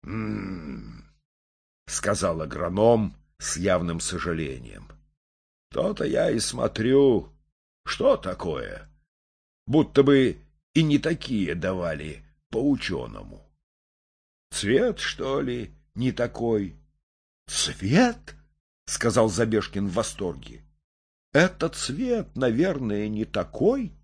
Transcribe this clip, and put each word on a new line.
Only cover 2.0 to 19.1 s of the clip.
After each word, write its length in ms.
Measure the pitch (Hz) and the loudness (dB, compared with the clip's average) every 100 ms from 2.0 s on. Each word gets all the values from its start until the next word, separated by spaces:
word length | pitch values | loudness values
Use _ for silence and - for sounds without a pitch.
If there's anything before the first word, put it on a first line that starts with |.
| 98 101 95 82 | -2 0 0 -2
агроном 760 | 78 - 85 92 113 117 101 - _ _ | -4 -4 -4 4 6 6 2 -6 _ _
с 180 | - 80 | -8 -2
явным 440 | 92 90 85 82 | 2 2 0 -4
сожалением. 880 | - 92 82 82 76 65 60 50 50 - _ _ _ _ _ _ _ | -4 -6 -4 -4 -4 -8 -14 -18 -20 -20 _ _ _ _ _ _ _
«То-то 340 | - 190 208 | -4 -2 -2
я 260 | - - - | -2 0 0
и 100 | 113 | 0
смотрю, 920 | 110 123 117 - 113 135 139 110 - _ _ _ _ _ - | -4 -2 -4 -2 4 6 6 4 0 _ _ _ _ _ -10
что 300 | - 269 269 | 0 2 2
такое? 720 | 95 90 92 71 52 - - _ _ _ _ _ _ _ - | -2 -6 -6 -6 -8 -12 -16 _ _ _ _ _ _ _ 0
Будто 360 | 147 143 - | 2 4 6
бы 380 | 135 139 127 78 - _ _ | 6 6 6 0 -14 _ _
и 80 | - | 2
не 160 | 156 143 | 4 4
такие 560 | 156 165 - 110 87 | 2 -4 -2 -2 0
давали 680 | 85 92 95 87 78 78 67 - _ _ | -2 -2 -2 -4 -4 -8 -12 -18 _ _
по-ученому. 1000 | 110 139 135 - 85 58 52 50 50 _ _ _ _ _ _ _ _ _ _ _ | 0 2 0 0 -6 -6 -12 -16 -20 _ _ _ _ _ _ _ _ _ _ _
Цвет, 480 | - 98 131 240 - | -6 0 2 2 -2
что 420 | - - 135 139 | -6 -6 -4 -4
ли, 320 | 131 120 107 - _ | -4 -6 -8 -14 _
не 160 | - 127 | -4 -2
такой?» 680 | - 120 - 117 110 95 - _ _ _ _ _ _ - | 0 -4 -2 0 0 -2 -8 _ _ _ _ _ _ -10
«Цвет?» 880 | - - - 95 151 247 - - - _ _ _ _ - | -4 -4 -4 2 4 4 2 -14 -20 _ _ _ _ -10
сказал 380 | - 120 | -2 2